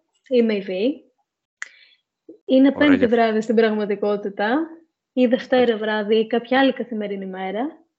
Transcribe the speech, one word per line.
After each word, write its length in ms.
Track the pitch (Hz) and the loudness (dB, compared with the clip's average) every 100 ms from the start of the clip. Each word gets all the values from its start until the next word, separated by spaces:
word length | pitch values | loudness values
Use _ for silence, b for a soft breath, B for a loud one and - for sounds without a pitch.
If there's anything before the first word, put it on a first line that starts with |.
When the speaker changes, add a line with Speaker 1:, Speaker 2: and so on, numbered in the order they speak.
| _ _ - | _ _ -2
Speaker 1:
Είμαι 260 | 254 226 | 2 2
η 60 | 208 | 0
Βι. 440 | 190 185 240 320 _ _ _ _ _ - B B B B _ _ - - | -4 -4 -2 -4 _ _ _ _ _ -20 B B B B _ _ -20 -14
Είναι 220 | - 262 277 | 0 4 4
Speaker 2:
Ωραία, 100 | 269 | 4
Speaker 1:
Πέμπτη 180 | 294 185 | 2 4
Speaker 2:
για- 120 | 226 | 2
Speaker 1:
βράδυ 320 | 240 226 220 | 2 2 0
στην 140 | 220 | 0
πραγματικότητα, 1120 | 220 226 214 202 202 208 208 202 196 208 277 320 - _ _ _ | 2 2 0 -4 -4 -2 -4 -6 -4 -2 -2 -4 -12 _ _ _
ή 140 | 254 247 | 0 2
Δευτέρα 360 | 247 - 254 | 0 0 2
Speaker 2:
Έτσι. 120 | 233 | 2
Speaker 1:
βράδυ 420 | 214 220 214 208 220 | 0 -2 -4 0 0
ή 80 | 220 | 2
κάποια 340 | 233 233 254 | -2 0 2
άλλη 120 | 269 | 2
καθημερινή 540 | - 233 214 202 202 190 | 0 -6 -8 -8 -8 -10
μέρα, 580 | 185 190 202 294 - _ | -10 -8 -6 -8 -10 _